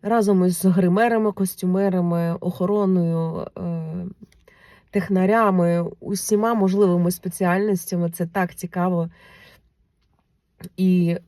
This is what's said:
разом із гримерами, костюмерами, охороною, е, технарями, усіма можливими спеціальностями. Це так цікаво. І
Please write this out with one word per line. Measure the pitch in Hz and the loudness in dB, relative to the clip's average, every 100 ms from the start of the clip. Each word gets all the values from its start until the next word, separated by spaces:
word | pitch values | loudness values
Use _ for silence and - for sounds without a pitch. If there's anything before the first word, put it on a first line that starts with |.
разом | 202 233 202 190 180 | 2 2 4 4 2
із | 175 190 | 2 2
гримерами, | 180 180 185 233 226 214 | 4 2 4 2 2 0
костюмерами, | 202 190 - 180 185 196 185 175 170 170 | -2 -6 -4 -2 0 0 0 0 0 -2
охороною, | 170 180 180 185 208 196 185 170 165 165 165 - - | -4 -6 -4 -2 0 2 2 0 -2 -4 -6 -10 -10
е, | 175 170 160 170 180 - - _ _ _ - - _ | -8 -8 -8 -10 -10 -14 -20 _ _ _ -20 -20 _
технарями, | 202 - 190 185 226 214 185 170 170 170 - | -6 0 2 4 4 4 4 2 0 -2 -8
усіма | - 196 - 208 226 | -8 -8 0 0 2
можливими | 233 190 196 196 175 175 | 2 2 4 2 4 0
спеціальностями. | 180 185 - 185 185 208 190 - 175 170 | -2 -8 -2 0 0 0 -2 -4 -4 -4
Це | 170 170 | -4 -6
так | 196 180 - | -4 -4 -6
цікаво. | 175 185 180 175 165 - - - - - _ _ _ _ _ _ _ _ _ _ 175 - | -10 -4 -2 -2 -4 -10 -20 -20 -20 -20 _ _ _ _ _ _ _ _ _ _ -18 -2
І | 185 180 170 170 | 2 2 2 -2